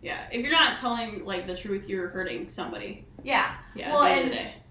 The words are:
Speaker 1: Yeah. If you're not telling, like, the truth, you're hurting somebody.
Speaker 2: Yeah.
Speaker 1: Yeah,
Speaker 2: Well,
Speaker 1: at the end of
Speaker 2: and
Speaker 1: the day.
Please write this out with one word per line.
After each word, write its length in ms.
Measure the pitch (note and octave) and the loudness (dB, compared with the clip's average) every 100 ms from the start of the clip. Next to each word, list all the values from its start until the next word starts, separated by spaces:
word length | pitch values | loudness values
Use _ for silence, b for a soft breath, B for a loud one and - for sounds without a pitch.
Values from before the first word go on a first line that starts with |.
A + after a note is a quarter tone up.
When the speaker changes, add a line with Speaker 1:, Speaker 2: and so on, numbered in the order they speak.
Speaker 1:
Yeah. 240 | - - - | -6 -8 -6
If 100 | A#3+ | -4
you're 120 | B3+ | 2
not 240 | E4 D4+ - | 6 6 4
telling, 480 | B3 A#3 A3+ G#3 G3 | -2 -2 -2 -6 -4
like, 220 | F#3 F#3 | -4 -4
the 80 | F3+ | -6
truth, 340 | G#3 G3 - | -2 -4 -2
you're 180 | F#3+ F3+ | -4 -2
hurting 400 | F#3 E3 A#2+ - | -4 -4 -4 -6
somebody. 580 | - E3 - G3+ - - - C4+ | -6 -6 -6 -8 -10 -14 -12 0
Speaker 2:
Yeah. 300 | B3+ - - - - | 2 2 -4 -12 -8
Speaker 1:
Yeah, 160 | - | 2
Speaker 2:
Well, 120 | D4 | 6
Speaker 1:
at 40 | C#4+ | 8
the 80 | C4+ | 6
end 40 | |
of 40 | |
Speaker 2:
and 80 | C4 | 2
Speaker 1:
the 40 | - - | -2 -6
day. 20 | - - | -12 -20